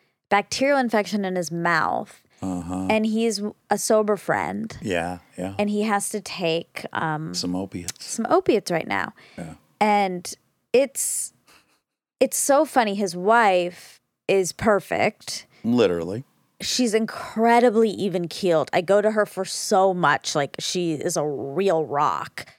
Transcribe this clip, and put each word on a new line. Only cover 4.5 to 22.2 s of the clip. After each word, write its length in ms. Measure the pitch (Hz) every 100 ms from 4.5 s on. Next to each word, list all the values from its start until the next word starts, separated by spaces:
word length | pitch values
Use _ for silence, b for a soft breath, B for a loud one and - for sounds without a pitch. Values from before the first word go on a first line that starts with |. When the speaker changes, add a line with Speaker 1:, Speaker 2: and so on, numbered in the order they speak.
| 98 110 -
Speaker 2:
Yeah, 380 | 110 87 85 87 - -
yeah. 180 | 92 98
Speaker 1:
And 120 | 208
he 140 | 208
has 260 | 214 202 -
to 120 | 214
take, 640 | - - 170 165 - - -
um, 400 | - 160 151 156
Speaker 2:
Some 220 | - 90 -
opiates. 500 | - 92 87 - -
Speaker 1:
some 220 | - 226
opiates 400 | 339 - 233 -
right 180 | 170 -
now. 260 | 98 87 B B -
Speaker 2:
Yeah. 160 | - 82 _ -
Speaker 1:
And 560 | 214 208 196 180 - - _ _ _
it's, 600 | 240 269 - - - - _ b b b b _ _ _ -
it's 180 | 269 -
so 280 | - 277 311
funny. 280 | 262 220 196
His 200 | 202 175
wife 840 | 185 233 214 185 175 175 - - _ _ -
is 240 | 196 180
perfect. 960 | - 226 202 - 85 175 - - - - _
Speaker 2:
Literally. 640 | 113 123 101 85 82 107 - _ _ -
Speaker 1:
She's 320 | - - 247
incredibly 960 | 214 226 - - - 226 233 240 214 214
even 360 | 139 190 180 170
keeled. 420 | - 190 160 135
I 80 | -
go 200 | 165 202
to 100 | 208
her 140 | 214 202
for 200 | - 185
so 480 | - - 202 190
much. 420 | 180 156 143 - 156
Like, 200 | 139 -
she 340 | - 185 175
is 220 | 151 180 170
a 80 | 151
real 600 | 139 139 139 196 160 151
rock. 640 | 143 147 78